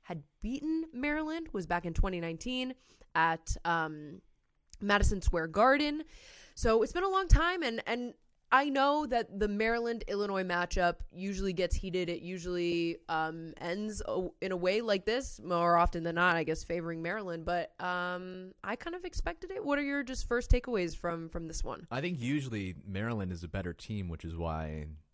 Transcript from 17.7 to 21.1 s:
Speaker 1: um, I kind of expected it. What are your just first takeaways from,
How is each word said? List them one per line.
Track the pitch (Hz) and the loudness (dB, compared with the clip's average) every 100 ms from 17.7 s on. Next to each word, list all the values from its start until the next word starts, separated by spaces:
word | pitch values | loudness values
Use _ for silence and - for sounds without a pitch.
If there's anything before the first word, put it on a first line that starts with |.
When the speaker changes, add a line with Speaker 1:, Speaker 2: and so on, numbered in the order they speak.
| - | -6
Speaker 1:
um, | 180 180 180 180 185 185 185 - | -4 -2 -2 -6 -8 -12 -14 -12
I | 190 240 | -8 -6
kind | 339 359 | -6 -8
of | 359 | -6
expected | - - 339 359 | -4 -4 -4 -8
it. | 381 | -6
What | 285 285 | 0 0
are | |
your | 285 285 | 0 -2
just | 254 254 - | -4 -4 -2
first | 240 240 | -2 6
takeaways | 247 247 226 170 151 | 4 6 -2 -2 -4
from, | 175 | -6